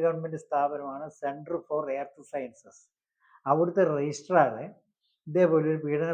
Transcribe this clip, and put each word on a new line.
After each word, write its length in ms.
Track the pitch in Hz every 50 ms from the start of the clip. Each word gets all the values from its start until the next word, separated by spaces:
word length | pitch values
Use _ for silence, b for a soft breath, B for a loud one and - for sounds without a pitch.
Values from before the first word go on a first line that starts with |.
| 165
ഗവൺമെന്റ് 360 | 165 160 160 160 160 156 147 -
സ്ഥാപനമാണ് 600 | - 151 143 143 143 147 143 143 139 135 139 151 151 - -
Center 360 | 151 139 139 151 147 151 170 165 - -
for 140 | 151 151 147 139 135
Earth 240 | 139 143 - - - 139 _
Sciences. 480 | - 143 127 120 120 - _ - - - _ _ _ _ _ _ b b b b b b b
അവിടുത്തെ 360 | 135 143 156 170 175 165 196 185 160
രജിസ്ട്രാറെ 760 | 151 143 143 151 143 - - - 180 165 143 123 110 110 143 196 - _ _ _ _ _ _ _ _ _ -
ഇതേപോലെ 400 | 156 147 180 180 165 160 156 151 156 156
ഒരു 80 | 156 151
പീഡന 260 | 147 147 147 160 170